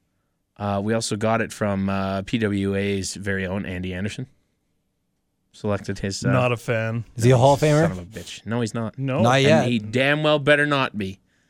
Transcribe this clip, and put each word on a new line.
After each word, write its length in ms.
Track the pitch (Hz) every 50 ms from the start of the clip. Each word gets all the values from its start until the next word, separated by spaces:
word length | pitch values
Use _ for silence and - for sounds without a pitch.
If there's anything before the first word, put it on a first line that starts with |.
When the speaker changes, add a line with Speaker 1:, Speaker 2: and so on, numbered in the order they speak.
| _ _ _ _ _ _ _ _ _ _ _ -
Speaker 1:
Uh, 240 | 104 101 101 101 101
we 100 | 107 113
also 220 | 113 110 - 113
got 240 | 101 110 110 113 113
it 140 | 110 - -
from, 340 | - 110 104 101 98 98 98
uh, 340 | 98 98 95 95 98 98 95
P 140 | - - 117
W 360 | 110 101 101 98 98 98 98
A's 380 | 98 101 101 101 98 92 - -
very 300 | 87 98 101 98 95 95
own 200 | 90 95 104 95
Andy 280 | - 92 90 92 92 90
Anderson. 340 | 90 98 107 - - 127 - _ _ _ _ _ _ _ _ _ _ _ _ _ _ _ _ _ _ _ _ _ _ _ _ _
Selected 460 | - - 104 101 95 98 - 98 -
his, 260 | - 98 98 - -
uh, 60 | 98
Speaker 2:
Not 200 | 127 127 123 123
a 60 | 123 113
fan. 480 | - - 120 110 110 113 113 117 110 - -
Speaker 3:
Is 80 | 123 110
he 60 | 123
a 60 | 131 120
Hall 160 | 127 139 143
of 60 | -
Famer? 240 | 151 156 147 151 160
Speaker 1:
Son 80 | -
of 80 | 92 90
a 60 | 87
bitch. 380 | 87 110 90 85 - - - -
No, 160 | 98 113 120
he's 120 | 120 104 -
not. 240 | 117 113 107 - -
Speaker 2:
No. 240 | 135 135 127 143
Speaker 3:
Not 200 | 113 117 131 135 135
yet. 200 | 143 156 160 131
Speaker 1:
And 80 | 123
he 60 | 120 113
damn 460 | 104 104 110 123 131 139 147 151 151
well 160 | 151 151 147
better 260 | 135 143 147 143 147
not 320 | 147 147 139 131 - - 104
be. 220 | 101 95 92 - _ _ _ _ _ _